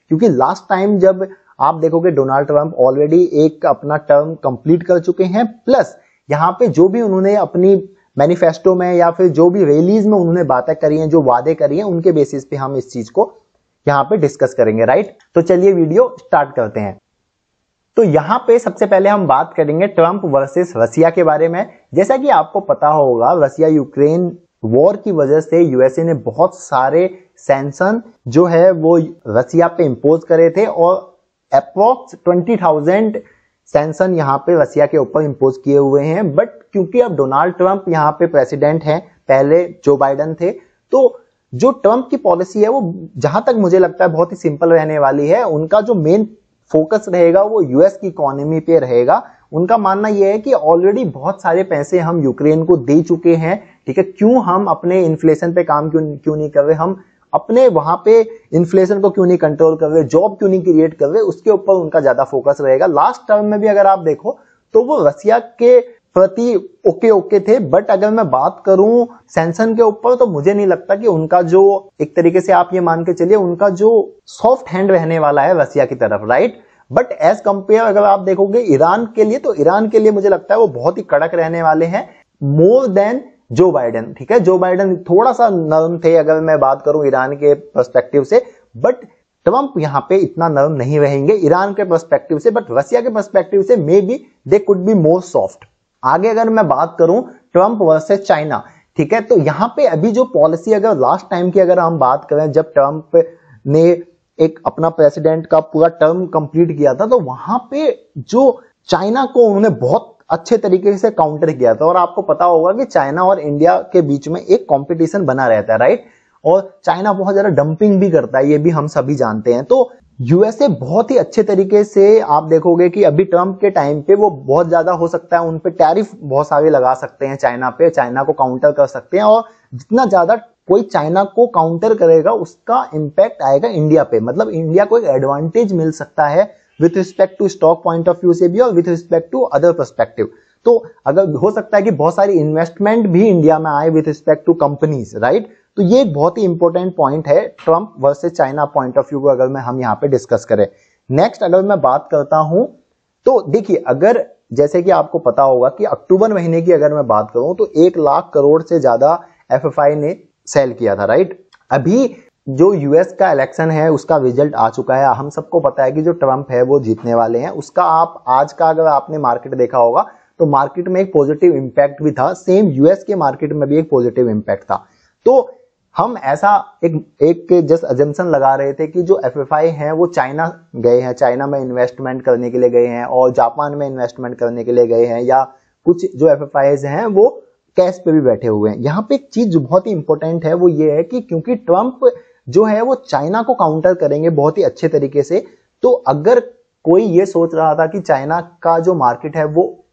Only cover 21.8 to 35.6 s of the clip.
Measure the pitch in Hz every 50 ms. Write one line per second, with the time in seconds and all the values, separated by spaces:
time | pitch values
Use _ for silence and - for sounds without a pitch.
21.8 | _ - - 151 196 214 262 262 269 285 240 160 156 - - 202 196 - 139 -
22.8 | 147 147 156 156 143 131 123 117 117 135 175 175 143 135 - - 160 160 156 151
23.8 | 135 - - 139 143 147 160 175 180 175 170 - _ _ _ _ - 110 113 127
24.8 | 156 190 208 208 - 214 190 156 143 131 147 160 156 - 160 170 175 156 127 123
25.8 | 131 131 - - 165 165 160 131 107 120 113 135 170 185 - - - - 143 131
26.8 | 131 135 143 165 180 185 185 - _ _ _ _ - - 139 135 139 143 143 -
27.8 | 180 196 220 233 226 - _ _ - 123 113 151 180 175 170 165 175 190 185 165
28.8 | 156 160 170 170 160 160 - _ - 120 104 120 127 - - 165 170 170 170 -
29.8 | 170 143 123 - - 147 160 165 160 - 170 160 165 165 160 180 220 220 - 165
30.8 | 170 175 185 190 - - _ _ _ _ _ _ _ - - 139 139 - - 180
31.8 | 208 233 254 247 - - - - - 175 175 180 170 202 233 - 180 165 156 151
32.8 | 147 160 185 208 226 214 214 - - _ _ _ _ _ _ _ _ _ - 147
33.8 | 147 160 151 - 185 185 185 165 151 135 135 135 - 156 175 160 143 123 - 147
34.8 | 147 143 - 151 131 110 - 151 156 147 131 - 135 135 131 -